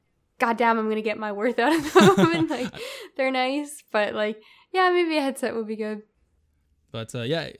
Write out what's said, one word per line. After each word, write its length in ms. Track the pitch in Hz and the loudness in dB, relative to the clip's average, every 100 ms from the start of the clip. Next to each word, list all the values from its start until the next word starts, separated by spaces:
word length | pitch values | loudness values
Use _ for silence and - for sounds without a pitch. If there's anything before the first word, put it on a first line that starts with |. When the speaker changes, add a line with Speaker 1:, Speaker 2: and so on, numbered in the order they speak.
| _ _ _ - | _ _ _ -2
Speaker 1:
goddamn, 380 | 233 226 233 226 | 0 2 2 2
I'm 100 | 220 | 0
gonna 140 | 214 | -2
get 160 | 214 208 | -4 -6
my 140 | 214 | -6
worth 260 | 202 233 233 | -4 -2 0
out 160 | 254 | 2
of 200 | 330 294 | 2 4
them, 260 | - 370 381 | 8 8 8
<laughs> 160 | 330 330 | 4 2
and, 140 | 320 | 0
like, 220 | 254 247 - 523 | -2 -6 -10 -14
Speaker 2:
<laughs> 240 | - 392 - | -14 -12 -4
Speaker 1:
they're 140 | 262 | -2
nice, 520 | 262 254 285 294 - _ | 0 -2 -2 -6 -14 _
but, 220 | 214 208 | -2 -2
like, 260 | 214 214 220 - _ _ | -2 -4 -6 -14 _ _
yeah, 200 | 370 370 | 0 2
maybe 260 | 359 339 302 | 4 2 0
a 40 | |
headset 340 | 269 269 233 226 | -2 -4 -4 -6
would 120 | 214 | -6
be 80 | 220 | -6
good. 280 | 214 214 - _ _ _ _ _ _ _ _ | -8 -8 -14 _ _ _ _ _ _ _ _
Speaker 2:
But, 240 | 113 113 123 | -14 -10 -8
uh, 80 | |
yeah, 260 | 117 160 - - | -4 -4 -6 -14